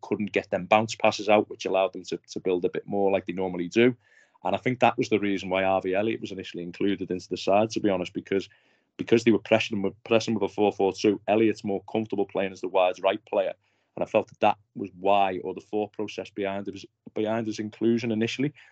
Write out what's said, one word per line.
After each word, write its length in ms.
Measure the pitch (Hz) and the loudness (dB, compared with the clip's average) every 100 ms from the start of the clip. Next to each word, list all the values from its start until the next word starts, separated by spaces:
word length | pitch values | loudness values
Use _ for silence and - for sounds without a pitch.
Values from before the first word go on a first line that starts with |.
couldn't 300 | - 107 104 | -6 -4 -2
get 180 | 98 - | -4 -2
them 160 | 95 90 | -6 4
bounce 280 | 107 110 | 4 4
passes 340 | - 110 104 101 | 0 0 0 4
out, 200 | 107 - | 4 2
which 160 | - | -6
allowed 280 | 92 95 95 | -2 0 0
them 120 | 92 | -4
to, 140 | 87 87 - | -10 -10 -10
to 80 | 82 | -8
build 240 | 90 90 | -2 0
a 60 | 90 | -2
bit 160 | - - | -4 -4
more 240 | 101 98 | 0 2
like 160 | 95 - | 0 -2
they 60 | |
normally 360 | 92 92 90 87 | -6 -4 -4 0
do. 260 | 113 123 120 _ _ _ _ | 4 4 2 _ _ _ _
And 100 | 92 | -4
I 40 | 95 | -2
think 220 | 127 123 | -4 2
that 180 | 117 - | 2 2
was 100 | 123 | 0
the 100 | 104 | 0
reason 300 | 101 95 92 | 0 -2 0
why 140 | 95 | 0
Harvey 320 | 95 95 92 | 2 0 0
Elliott 260 | 92 110 110 | 0 0 -4
was 120 | 104 | -8
initially 300 | 95 92 87 | -10 -12 -10
included 480 | 87 - 98 92 90 | -12 -2 -2 -2 -4
into 180 | 92 - | -6 -6
the 100 | 90 | -4
side, 320 | - 101 110 | 2 2 2
to 100 | 107 | 0
be 80 | 104 | 0
honest, 240 | 92 87 | 0 -4
because, 380 | 82 - 98 - _ _ _ _ - | -8 -2 -2 -2 _ _ _ _ -12
because 260 | - 117 | 2 4
they 60 | 117 | 4
were 80 | 104 | 2
pressing 420 | - 113 - 104 | 4 2 2 -4
with, 140 | 98 - | -4 -6
pressing 300 | - 113 - | 0 0 2
with 80 | 107 | -2
a 100 | 98 | -2
four 200 | - 104 | 2 2
four 200 | - 95 | 4 0
two, 280 | 90 107 95 - | 2 2 2 0
Elliott's 380 | 107 117 - | 2 2 0
more 180 | 104 95 - | -4 -6 -4
comfortable 360 | 110 107 101 98 | -4 -2 -2 -2
playing 260 | 92 98 | -2 -4
as 80 | 90 | -6
the 80 | 92 | -2
wide 340 | 95 90 90 | 2 2 2
right 220 | 95 - | 0 -2
player. 300 | - 104 92 - _ _ _ - | -2 -2 -2 -6 _ _ _ -8
And 60 | |
I 40 | 87 | -2
felt 220 | 107 - | 0 -2
that 120 | - | 0
that 180 | 107 - _ | 0 0 _
was 160 | - 98 87 | -10 -10 -2
why, 400 | 95 101 98 90 | 2 4 2 -2
or 120 | 92 | -6
the 80 | 92 | -10
thought 320 | - 107 104 | -6 -4 -4
process 340 | - 104 - 95 | -6 -8 -8 -10
behind 400 | - 98 98 101 | -6 -6 -4 -8
it 60 | |
was, 100 | 95 - _ - | -12 -16 _ -10
behind 320 | - 107 113 110 | -4 -2 -2 -4
his 120 | 107 | -6
inclusion 540 | 107 - 113 117 117 | -8 0 2 2 0
initially. 400 | 107 113 - 143 - - | 0 -2 -2 -4 -6 -20